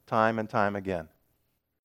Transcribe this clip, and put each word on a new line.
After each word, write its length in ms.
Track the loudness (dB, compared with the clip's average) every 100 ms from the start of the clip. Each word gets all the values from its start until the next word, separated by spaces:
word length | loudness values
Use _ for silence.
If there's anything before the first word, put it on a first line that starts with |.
| -4
time 340 | 2 2 2
and 100 | -2
time 240 | 0 0
again. 340 | -2 -4 -6 -6 _ _ _ _ _ _ _